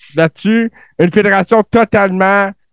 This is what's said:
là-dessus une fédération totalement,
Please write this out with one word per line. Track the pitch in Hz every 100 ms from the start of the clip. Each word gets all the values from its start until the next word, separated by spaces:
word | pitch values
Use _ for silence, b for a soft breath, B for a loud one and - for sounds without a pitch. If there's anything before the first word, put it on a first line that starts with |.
| - 143
là-dessus | 165 - 196 226 226 b b -
une | 175
fédération | 208 202 196 185 226 208
totalement, | 233 226 214 196 185 190 202 196 196 _